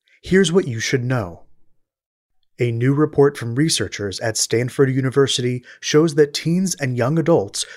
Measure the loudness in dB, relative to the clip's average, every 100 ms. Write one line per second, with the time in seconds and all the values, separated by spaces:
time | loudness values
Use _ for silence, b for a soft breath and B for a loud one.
0 | b b 0 2 4 2 0 -4 -2 -2
1 | -2 -4 -4 -10 -20 -20 _ _ _ _
2 | _ _ _ _ _ -4 -4 0 0 2
3 | 2 4 4 2 -4 -2 0 -2 -4 -6
4 | -8 -6 -4 -4 0 0 0 2 2 2
5 | 0 2 2 0 -4 -6 B B 0 2
6 | 4 4 2 0 -2 0 -2 -4 -4 -2
7 | 0 0 2 2 0 -6 B